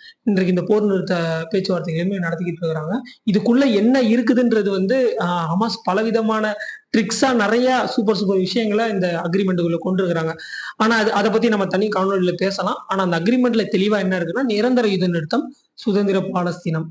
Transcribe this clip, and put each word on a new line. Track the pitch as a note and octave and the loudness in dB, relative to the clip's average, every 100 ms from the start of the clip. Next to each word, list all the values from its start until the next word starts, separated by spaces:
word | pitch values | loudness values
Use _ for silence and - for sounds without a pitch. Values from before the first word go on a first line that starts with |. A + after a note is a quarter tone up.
| - - | -20 -8
இன்றைக்கு | - F#3+ F#3 | -2 0 2
இந்த | F3+ F3+ | 0 2
போர் | G#3+ G#3 | 2 2
நிறுத்த | F#3+ - F3+ E3 D#3+ E3 | 0 0 -2 -2 -4 -2
பேச்சுவார்த்தைகளுமே | G3 F#3+ F3+ E3 D#3+ F3+ G3 | -4 -2 -4 -2 -4 -2 -2
நடத்திக்கிட்டு | E3+ E3 F3 E3 | -4 -4 -6 -4
இருக்கிறாங்க. | E3 D#3+ D#3 A3+ C4 - - | -4 -4 -4 -6 -8 -10 0
இதுக்குள்ள | G3+ G#3 A#3+ C#4 | 0 4 4 4
என்ன | G3+ A3 C4+ | 4 4 4
இருக்குதுன்றது | A#3 A#3 A3+ B3 A#3+ A3 G3 | 4 2 2 2 4 2 0
வந்து, | G3 F#3+ C4 B3 G#3 | 0 0 2 2 0
ஆஹ், | F3 F3 D#3+ | -2 -2 -2
ஹமாஸ் | F3 A3+ - | 0 -2 -2
பலவிதமான | - F#3+ A3+ A3 A3 A3 G#3+ G#3 - - _ A#3 | -2 0 0 0 0 0 -2 -4 -10 -14 _ 0
ட்ரிக்ஸா | G#3 - C4+ | 0 2 2
நிறைய | B3 G3+ A#3 B3+ B3 G#3 | 2 2 2 2 2 0
சூப்பர் | - G#3 G3 | -2 0 0
சூப்பர் | G3 G3 | 2 0
விஷயங்களை | F#3 A#3+ G#3+ G#3 A3+ | 0 0 0 0 0
இந்த | G3+ F3+ E3 | 0 -2 -2
அக்ரிமெண்ட்டுக்குள்ள | E3+ F#3 F#3+ F3+ E3+ E3 | -2 0 0 0 0 -2
கொண்டு | F#3 F#3 F#3 | -2 0 0
இருக்கிறாங்க. | E3 D#3+ E3 - - - - | 0 -2 -6 -10 -14 -12 -2
ஆனா | A3 A3+ | 2 2
அது, | G#3+ | 2
அதை | G3+ G#3+ | 2 0
பத்தி | G#3+ A#3 | 2 2
நம்ம | G#3 F#3+ | 0 0
தனி | F#3+ G#3+ | 0 0
காணொலியில | F#3+ F#3+ G3 F3+ | 0 0 0 0
பேசலாம். | F3 F#3 G3 F#3 - - | 0 -2 -2 -4 -6 -4
ஆனா | G3 | -2
அந்த | F#3 E3+ | 0 0
அக்ரிமெண்ட்ல | F3 B3+ B3 A3+ G3 | 2 2 2 0 0
தெளிவா | F3+ G3+ G#3 | 0 2 0
என்ன | F#3 F#3 | 0 -2
இருக்குன்னா, | E3 G3 | -2 -2
நிரந்தர | C4+ G#3 A#3 B3 A3 | -2 0 2 2 2
யுத்த | F#3+ F3+ | 2 0
நிறுத்தம், | E3+ D#3 B3 - - _ | -2 -2 -2 -4 -10 _
சுதந்திர | - - G3 G3+ F#3+ | -8 -2 0 2 0
பாலஸ்தீனம், | F#3+ F3+ F3+ - E3+ D#3+ D#3 | 0 -2 -2 -4 -4 -4 -4